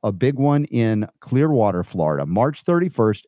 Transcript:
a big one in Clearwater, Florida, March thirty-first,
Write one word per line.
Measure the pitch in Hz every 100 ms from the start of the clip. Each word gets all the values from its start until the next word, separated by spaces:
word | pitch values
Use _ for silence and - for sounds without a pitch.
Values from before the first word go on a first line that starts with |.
a | 107
big | 95 127 139
one | 139 143 147
in | 123 113 107 107 _
Clearwater, | - 127 156 139 104 90 85
Florida, | 92 78 71 71
March | 92 131 147
thirty-first, | - 175 180 - 110 107